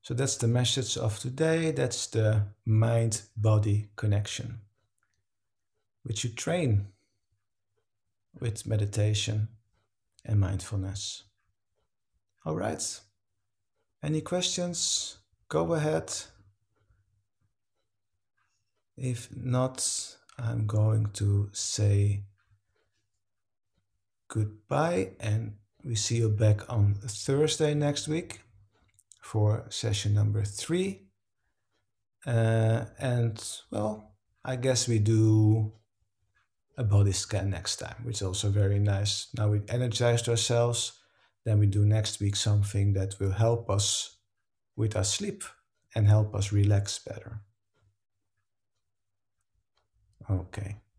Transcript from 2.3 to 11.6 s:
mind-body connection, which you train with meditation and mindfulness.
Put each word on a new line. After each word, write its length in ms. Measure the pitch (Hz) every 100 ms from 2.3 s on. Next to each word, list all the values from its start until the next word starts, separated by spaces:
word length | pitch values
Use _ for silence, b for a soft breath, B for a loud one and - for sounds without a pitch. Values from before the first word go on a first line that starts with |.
| 107 101 - -
mind-body 1200 | 110 117 117 113 107 - - 107 107 104 104 104 -
connection, 640 | 107 101 101 - 113 120 - _ _ _ _ _ _ _ _ _ _ _ _ _
which 200 | - 113
you 80 | 120
train 560 | - - 175 147 101 101 _ _ _ _ _ _ _ _ _ _ _ _ _ _ -
with 260 | 117 104 -
meditation 840 | 107 101 104 107 104 - 107 107 - _ _ _ _ _ _ -
and 140 | 104
mindfulness. 840 | 92 98 - 101 95 98 - - _ _ _ _